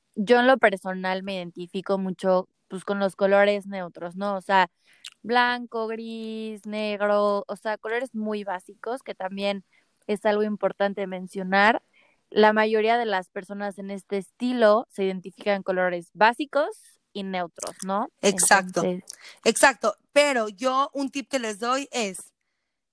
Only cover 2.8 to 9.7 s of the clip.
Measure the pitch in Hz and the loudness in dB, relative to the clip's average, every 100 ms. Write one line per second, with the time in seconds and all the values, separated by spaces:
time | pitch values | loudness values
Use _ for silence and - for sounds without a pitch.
2.8 | - 202 196 - 196 196 202 202 196 196 | -6 -2 -2 0 2 4 4 2 -4 -10
3.8 | 175 160 170 180 202 196 - 196 180 _ | -10 -10 -12 -8 -6 -6 2 4 2 _
4.8 | _ _ - _ 208 240 247 247 240 233 | _ _ -20 _ -2 2 2 -2 -6 -8
5.8 | 220 226 226 226 220 220 220 214 208 214 | -6 -8 -10 -10 -10 -8 -10 -10 -10 -6
6.8 | 214 202 208 208 208 202 - 208 220 214 | -4 -2 2 2 2 0 -4 -8 -6 -6
7.8 | 220 233 262 220 214 214 202 185 - 202 | -4 -4 -4 -6 -6 -6 -6 -8 -10 -12
8.8 | - 262 - 196 185 196 202 196 - | -8 -8 -10 -10 -8 -4 -4 -4 -8